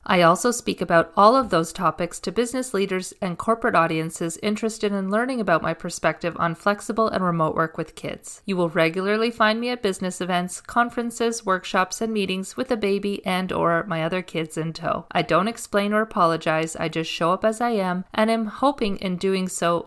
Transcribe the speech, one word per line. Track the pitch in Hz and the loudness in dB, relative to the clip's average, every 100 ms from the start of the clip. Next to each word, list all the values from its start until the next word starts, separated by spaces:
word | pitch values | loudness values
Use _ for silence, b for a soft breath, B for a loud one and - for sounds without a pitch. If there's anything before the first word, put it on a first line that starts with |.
I | - 180 | 0 6
also | 170 180 247 | 6 6 2
speak | 233 - 185 | 0 -2 -4
about | 180 170 165 - | 2 2 4 6
all | 208 262 | 6 6
of | 233 | 4
those | 175 165 | 0 0
topics | - 170 - 170 - | -2 -2 0 -4 -6
to | - | -6
business | 185 240 254 254 | -2 -2 -2 -2
leaders | 196 196 185 185 - | -2 0 -2 -4 -6
and | 190 170 | -6 -4
corporate | - 226 240 190 | -2 0 2 2
audiences | 165 160 160 - 170 - | 2 0 -2 -4 -6 -4
interested | 208 214 220 220 208 | -4 -2 -4 -2 -2
in | 202 190 | -2 0
learning | 214 247 254 | 0 0 -2
about | 196 160 | 2 2
my | 165 | 0
perspective | 165 175 - 165 - 170 - | -4 -6 -2 -2 0 -4 -2
on | 170 165 | -2 -2
flexible | 202 202 - 220 220 | -2 -2 -2 0 0
and | 190 | 2
remote | 180 170 156 | 0 2 0
work | - 160 - | 0 -2 -4
with | 160 - | -10 -8
kids. | 147 - - - - | -10 -10 -14 -12 -4
You | 185 | 0
will | 170 | 2
regularly | 170 160 185 196 214 233 | 4 2 2 0 0 0
find | 233 214 226 | 2 2 2
me | 240 | -2
at | 247 | -2
business | 202 190 185 - | -2 -2 -4 -4
events, | 180 180 180 - | -2 -2 -2 -8
conferences, | - 240 240 240 233 226 233 233 | -4 0 0 0 -6 -2 -2 -2
workshops, | 202 185 - 196 185 - | -2 -2 0 0 0 -2
and | 226 | -4
meetings | 220 190 185 190 - | -2 -2 -2 -6 -6
with | 254 | -2
a | 233 | 0
baby | 208 196 202 202 196 | 0 0 -2 -4 -2
and | 185 185 | -2 -2
or | - 165 170 202 | 0 2 0 0
my | 165 | -2
other | 160 185 | -2 -2
kids | 180 165 160 - | -4 -4 -4 -4
in | 160 | -6
tow. | 156 165 - - | -4 -4 -4 -2
I | 180 | -2
don't | 156 165 202 | 2 2 2
explain | 233 - 208 202 | -4 -2 0 2
or | 214 | 0
apologize, | 220 214 170 160 165 160 160 - | 0 2 2 2 0 0 0 -2
I | 165 | -4
just | 160 160 | -2 -4
show | - 165 | 0 0
up | 190 | 2
as | 220 220 | 0 0
I | 240 | 0
am, | 220 185 180 185 | 0 0 -2 -4
and | - 220 | 0 2
I'm | 226 214 | 2 -2
hoping | - 269 285 208 190 | 0 0 2 -2 -2
in | 196 180 | -4 -2
doing | 196 190 185 | 0 0 -2
so, | - 170 170 | -2 0 0